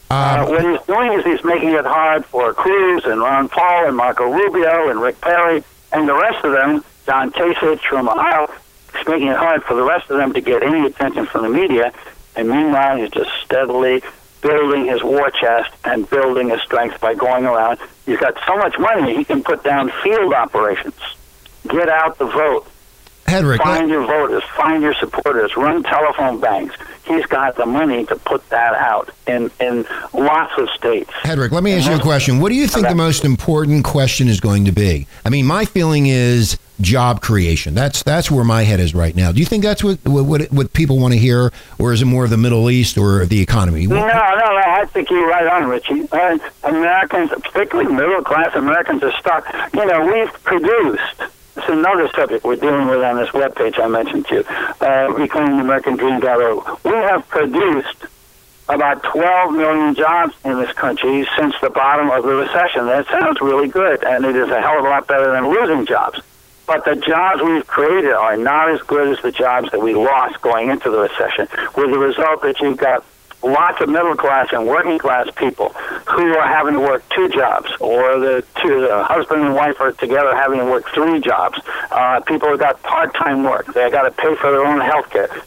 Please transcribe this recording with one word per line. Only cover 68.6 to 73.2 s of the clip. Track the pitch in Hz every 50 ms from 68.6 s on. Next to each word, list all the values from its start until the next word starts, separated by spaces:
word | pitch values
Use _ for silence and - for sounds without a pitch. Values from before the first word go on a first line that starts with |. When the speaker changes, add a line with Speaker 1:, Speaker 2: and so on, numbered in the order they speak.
| 160 160
Speaker 2:
as | 156 - -
good | - 143 143 143 139 131
as | - -
the | 123 -
jobs | - 127 127 123 127 117 -
that | - 104
we | 110 113 110
lost | 104 113 131 135 131 131 113 - - -
going | 123 117 113 113 131
into | 139 - - 127
the | 110 107
recession, | 104 98 - - 107 104 - - 98 - - - 139 - -
with | 135 143 131
the | 135 135
result | 139 139 120 - 160 156 156 156 151
that | 143 131 -
you've | 147 139 127
got | 131 139 131 123 120 - - - _